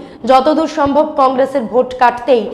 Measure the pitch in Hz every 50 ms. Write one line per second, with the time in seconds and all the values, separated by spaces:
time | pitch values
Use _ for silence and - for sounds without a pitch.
0 | - - - - - 226 262 262 254 302 311 277 320 - - 311 285 277 277 294
1 | 311 302 302 - 269 262 269 254 269 262 - 285 226 190 190 247 247 - - -
2 | - 240 - - - - 254 233 202 240